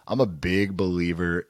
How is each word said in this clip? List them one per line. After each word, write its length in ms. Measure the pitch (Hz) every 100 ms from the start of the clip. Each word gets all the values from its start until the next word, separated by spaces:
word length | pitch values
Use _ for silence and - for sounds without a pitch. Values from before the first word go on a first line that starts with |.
| -
I'm 120 | 123
a 60 | 117
big 500 | 78 90 95 101 95
believer 680 | 92 87 87 85 87 87